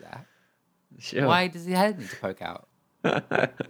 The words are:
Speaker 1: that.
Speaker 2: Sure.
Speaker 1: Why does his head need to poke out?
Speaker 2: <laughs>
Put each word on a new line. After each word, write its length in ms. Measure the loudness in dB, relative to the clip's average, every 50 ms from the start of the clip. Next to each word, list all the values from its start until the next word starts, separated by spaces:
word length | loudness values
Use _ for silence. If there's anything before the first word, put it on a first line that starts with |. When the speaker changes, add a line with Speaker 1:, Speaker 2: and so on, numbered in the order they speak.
Speaker 1:
that. 240 | -18 -16 -16 -16 -18 _ _ _ _ _ _ _ _ _ _ _ _ _ -20 -16
Speaker 2:
Sure. 280 | -12 -4 0 2 4
Speaker 1:
Why 200 | 4 6 4 4
does 180 | 0 -2 -6 -6
his 100 | 0 2
head 220 | 4 4 2 2 -4
need 100 | -8 -12
to 60 | -8
poke 240 | -6 -6 -6 -6 -6
out? 260 | -8 -10 -10 -12 -16 _ _ _ _ _ _ _ 0
Speaker 2:
<laughs> 480 | 2 2 0 0 0 0 2 2 0 -2 -6 -8